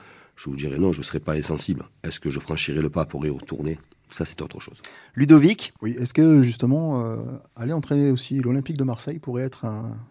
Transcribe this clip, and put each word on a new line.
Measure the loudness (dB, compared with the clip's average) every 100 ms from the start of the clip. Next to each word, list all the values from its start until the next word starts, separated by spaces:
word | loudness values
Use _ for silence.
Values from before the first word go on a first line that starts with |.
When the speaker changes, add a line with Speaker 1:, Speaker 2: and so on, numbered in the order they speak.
| -16 -20 -20 -16
Speaker 1:
je | -12
vous | -8
dirais | -6 0
non, | 0
je | 0
serais | -4 -6
pas | -4 -4
insensible. | -4 -6 -4 -6 -6 _ -12
Est-ce | -8
que | -6
je | -6
franchirais | -6 -6 -4 -2
le | -2
pas | -2 -4
pour | -4 -6
y |
retourner ? | -6 -8 -6 -6 -6 -12 _ _
Ça, | -8 -8
c'est | -8
autre | -12 -12
chose. | -18 -20 -20 -20 -14 -2
Speaker 2:
Ludovic ? | 8 10 10 4 -4 -8
Speaker 3:
Oui, | -6 -4
est-ce | -2 4
que, | 6 8
justement, | 6 4 2 2 0 -2
euh, | -4 -6 -8 -12 -16 -10
aller | -6
entraîner | -4 0 2 4
aussi | 2 -2 -2
l'Olympique | 0 -2 -2 -4
de | -4
Marseille | -4 -8 -10
pourrait | -8 -6 -6
être | -6 -8
un, | -8 -8 -12 -16